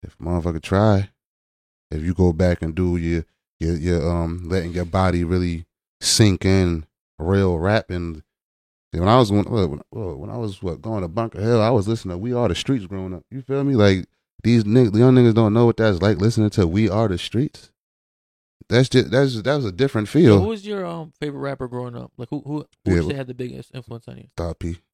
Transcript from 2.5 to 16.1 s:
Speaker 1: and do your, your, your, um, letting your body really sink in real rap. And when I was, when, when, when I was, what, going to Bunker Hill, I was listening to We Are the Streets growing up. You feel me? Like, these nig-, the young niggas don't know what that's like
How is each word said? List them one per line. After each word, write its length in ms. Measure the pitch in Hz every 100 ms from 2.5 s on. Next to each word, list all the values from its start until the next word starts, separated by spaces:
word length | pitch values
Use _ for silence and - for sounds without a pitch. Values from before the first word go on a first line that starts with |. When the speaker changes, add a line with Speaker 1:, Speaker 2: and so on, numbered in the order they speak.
| 87
Speaker 1:
and 120 | 85
do 220 | 80 90 87
your, 280 | 82 85 80 _ _ _
your, 160 | 82 85
your, 340 | 85 85 78
um, 380 | 85 82 87 85
letting 240 | 92 85
your 120 | 85
body 400 | 85 95 92 87
really 420 | 85 90 87 85 82 _ _ _
sink 440 | - - 110 90
in 420 | 95 95 90 82 80 _ _ _
real 400 | 80 98 95 85
rap. 320 | 90 107 -
And 320 | 90 85 80 _ _ _ _ _ _ _
when 160 | 80 92
I 100 | 123
was, 120 | 113
when, 120 | 104
when, 360 | 95 117 87 71 -
when 400 | - 95 69 98
I 60 | 117
was, 260 | 113 95
what, 180 | 92 78
going 200 | 110 110
to 60 | 87
Bunker 320 | 92 113 -
Hill, 200 | 110 120
I 80 | 107
was 180 | 123 95
listening 260 | 113 95
to 40 | 87
We 140 | 113
Are 160 | 120 117
the 60 |
Streets 320 | 85 - 135 92
growing 280 | 98 95
up. 80 | 90 _
You 120 | 131
feel 220 | 131 139
me? 100 | 139 131
Like, 300 | 101 95 - _ _ _
these 220 | 110 120 104
nig-, 260 | 117 120
the 60 | 104
young 160 | 127
niggas 200 | 127 120
don't 200 | 110 110
know 120 | 110 120
what 100 | 113
that's 240 | 113 90
like 160 | 98